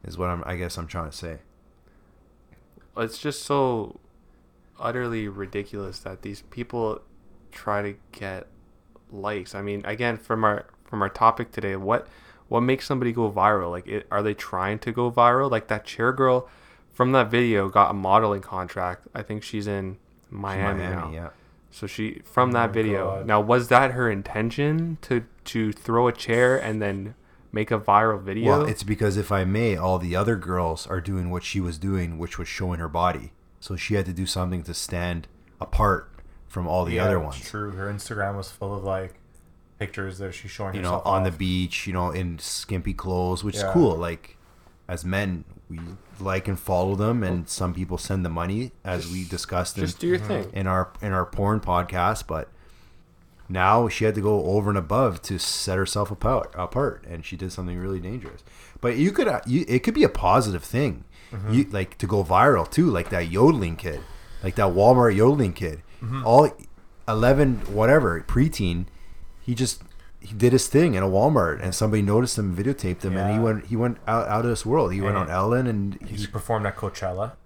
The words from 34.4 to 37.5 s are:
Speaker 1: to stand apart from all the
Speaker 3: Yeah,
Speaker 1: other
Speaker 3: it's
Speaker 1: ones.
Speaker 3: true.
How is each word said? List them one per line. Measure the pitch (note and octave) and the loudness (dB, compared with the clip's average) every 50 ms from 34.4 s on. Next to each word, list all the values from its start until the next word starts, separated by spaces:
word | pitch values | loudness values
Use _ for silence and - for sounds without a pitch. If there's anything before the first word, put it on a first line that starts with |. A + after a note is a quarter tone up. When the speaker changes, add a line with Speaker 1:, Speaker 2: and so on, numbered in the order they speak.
| F2+ F2+ F#2 F2+ D#2+ | -2 -2 -2 -4 -6
Speaker 1:
to | F2 E2+ | -8 -8
stand | - - - - F2 F2 F2 F2 E2+ D#2+ - - _ _ _ _ _ | -8 -8 -6 -4 -4 -4 -4 -4 -6 -8 -12 -20 _ _ _ _ _
apart | - - - - G#2+ G2+ F#2+ D#2+ - - - - - - - - - | -10 -2 0 2 4 4 2 0 -2 -10 -20 -20 -20 -20 -20 -20 -20
from | - - F#2+ F2 | -12 -8 -6 -4
all | D#2+ E2 F#2 F2+ | 0 0 0 0
the | E2+ F2 | 0 0
Speaker 3:
Yeah, | F2 F#2 | 0 2
Speaker 1:
other | F#2+ - F2 | 2 2 0
Speaker 3:
it's | D#2 | -2
Speaker 1:
ones. | D2 C#2 C2 - | -4 -10 -12 -14
Speaker 3:
true. | - | -10